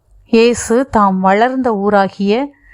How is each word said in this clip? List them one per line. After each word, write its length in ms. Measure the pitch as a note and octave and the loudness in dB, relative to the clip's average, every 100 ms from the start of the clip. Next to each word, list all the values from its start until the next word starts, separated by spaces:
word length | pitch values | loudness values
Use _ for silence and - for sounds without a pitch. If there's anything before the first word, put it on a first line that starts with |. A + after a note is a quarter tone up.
| _ _ - | _ _ -2
இயேசு 600 | A3+ A#3 A#3 - A#3 C4+ | 2 2 0 -2 -2 0
தாம் 320 | A#3 G3+ F#3+ | 0 0 0
வளர்ந்த 540 | F#3+ G3 A#3+ C4 B3+ | 0 2 0 -2 -4
ஊராகிய 720 | G#3+ G3 G3+ F#3+ - G3 A3 C#4+ _ _ | -2 0 0 0 -2 -2 -2 -4 _ _